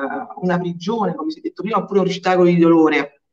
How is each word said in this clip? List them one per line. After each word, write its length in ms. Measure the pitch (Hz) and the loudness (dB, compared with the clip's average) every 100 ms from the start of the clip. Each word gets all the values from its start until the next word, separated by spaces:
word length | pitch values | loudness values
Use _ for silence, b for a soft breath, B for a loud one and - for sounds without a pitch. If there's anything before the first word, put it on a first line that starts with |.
| 139 139 - - | -8 -8 -10 -6
una 220 | 180 175 | -2 -2
prigione, 560 | 180 170 175 233 190 214 | -2 -6 -6 -4 -4 -4
come 140 | 311 | -8
si 60 | 311 | -8
è 40 | |
detto 200 | - - | -10 -8
prima, 160 | 190 208 | -4 -4
oppure 200 | - 196 | -2 -2
un 60 | 180 | 0
ricettacolo 420 | - 185 185 175 | -2 0 2 4
di 100 | 175 | 4
dolore. 640 | 170 165 156 147 143 _ _ | 6 6 4 2 -4 _ _